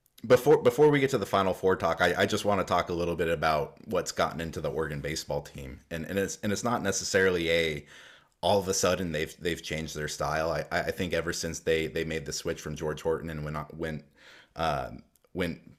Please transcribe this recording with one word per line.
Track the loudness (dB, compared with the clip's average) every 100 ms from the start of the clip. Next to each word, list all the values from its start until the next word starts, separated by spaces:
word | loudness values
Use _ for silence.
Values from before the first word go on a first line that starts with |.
| _ _ 4
before, | 6 8 6
before | 6 6 6
we | 6
get | 2
to | 0
the | 0
Final | 2 2
Four | 2 2 2
talk, | 2 4
I, | 4 4
I | 2
just | 2
wanna | 2 0
talk | 2 0 0
a |
little | -2 -2 0
bit | 0
about | 0 2 0 -2 -8 -4
what's | -2 -2
gotten | -2 -2 -2
into | -8 -6
the | -4
Oregon | -2 -4 -4
baseball | -6 -6 -4 -6
team. | -6 -12 -14 -14 -10
And, | -8 -4
and | -2
it's, | -2 -4
and | -4
it's | -2
not | -2 -2
necessarily | -2 -2 0 4 4 4 2
a, | 2 2 -2 -8 -20 -20 -20 _ _
all | 2 2
of | 2
a |
sudden | 0 2 2 0
they've, | -2 -4 -4
they've | -4 -4
changed | -4 -6 -6 -6
their | -6
style. | -4 -2 0 0
I, | -2 -2
I, | -4 -2
I |
think | -4 -2
ever | -2 -2
since | -4 -6 -4
they, | 0 0 0
they | -4
made | -4 -4 -6
the |
switch | -6 -6 -6
from | -8 -6
George | -6 -4
Horton | -2 -2 -4
and | -8 -6
went, | -6 -8 -8
went, | -8 -8 -12 _ -20 -20 -16 -4
um, | -2 -2 -4 -10 -20 _ _
went | -4 -4 -4 -14